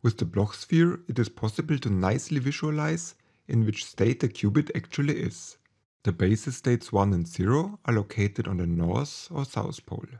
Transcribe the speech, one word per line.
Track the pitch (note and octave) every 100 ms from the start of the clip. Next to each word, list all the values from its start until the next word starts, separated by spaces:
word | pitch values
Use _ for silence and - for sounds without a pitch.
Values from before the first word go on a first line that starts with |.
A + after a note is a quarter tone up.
With | A#2+ G#2+
the |
Bloch | F2 G2 G#2
sphere, | - - E3 E3+ F3+ -
it | A2+
is | A#2
possible | - A2 - D#3 C#3+
to | A#2+
nicely | F#2+ F#2 C3 - D3
visualize | C3 C#3+ D#3 D3+ D3+ E3 E3+ - _ _ -
in | A#2+ G#2+
which | -
state | - - A#2 A2+
a | A#2
qubit | - G#2 G#2+ D3
actually | - - - C#3+ -
is. | - - - - _ _ _ _
The | -
basis | E2+ F#2 G#2+ - B2+
states | - A#2+ -
one | G2+ G2+
and | F#2 E2+
zero | - F#2+ C3+ F#3 G#3
are | -
located | A2+ G2+ - G2+ G2+ -
on | F2+
the | E2+
north | E2+ E2+ G#2 D3 - -
or | D#3+
south | C#3 - G2 - -
pole | - - B2